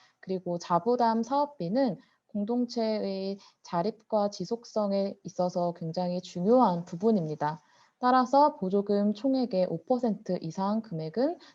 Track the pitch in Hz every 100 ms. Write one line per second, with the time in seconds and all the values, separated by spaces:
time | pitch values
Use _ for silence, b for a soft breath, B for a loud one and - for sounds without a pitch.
0 | b b - 190 180 175 - 226 226 247
1 | 233 226 233 277 294 - 170 240 262 165
2 | B B _ 208 208 247 240 240 220 214
3 | 196 190 196 196 B B - 170 170 170
4 | _ 214 202 208 175 233 - 220 202 196
5 | 196 - - - 180 180 175 170 165 165
6 | 180 180 - 180 185 254 220 175 170 170
7 | 220 214 156 151 151 156 b b b b
8 | 247 254 247 277 294 294 185 202 202 202
9 | 208 208 277 262 240 185 180 165 - 247
10 | 240 202 - 180 165 175 196 220 220 160
11 | 156 220 285 - B